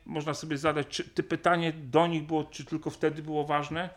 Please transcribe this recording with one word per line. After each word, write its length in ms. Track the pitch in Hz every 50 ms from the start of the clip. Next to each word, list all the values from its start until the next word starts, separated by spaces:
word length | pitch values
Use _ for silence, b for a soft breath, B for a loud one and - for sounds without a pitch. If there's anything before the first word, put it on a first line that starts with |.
| -
można 280 | - 156 156 147 156 143
sobie 240 | - - 160 151
zadać, 300 | 135 151 156 147 151 139
czy 160 | - - - -
te 200 | - - - 160
pytanie 500 | - 165 156 - 170 175 170 170 165 165
do 340 | 160 147 127 127 156 170
nich 160 | 170 165 156 151
było, 200 | 151 165 156 147
czy 220 | 147 - - 131
tylko 240 | - 165 156 - 156
wtedy 340 | - - - 151 151 156 147
było 220 | 156 151 151 147
ważne, 440 | 147 147 147 147 143 151 165 185 175 b